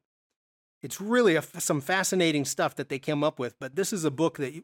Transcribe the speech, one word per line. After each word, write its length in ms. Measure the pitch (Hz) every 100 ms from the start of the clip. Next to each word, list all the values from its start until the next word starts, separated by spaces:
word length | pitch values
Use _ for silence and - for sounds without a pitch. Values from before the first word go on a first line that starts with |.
| _ _ _ _ _ _ _ _
it's 180 | 139 -
really 360 | 202 247 226 156
a 40 |
f-, 220 | - 170
some 180 | - 151
fascinating 640 | 139 185 185 185 170 151
stuff 320 | 139 - 165 -
that 140 | -
they 80 | 135
came 260 | - 147
up 140 | 147 151
with, 160 | 120 -
but 160 | 131 143
this 180 | 196
is 100 | 202
a 60 | 156
book 300 | 131 160 -
that 120 | 135
y-, 120 | 156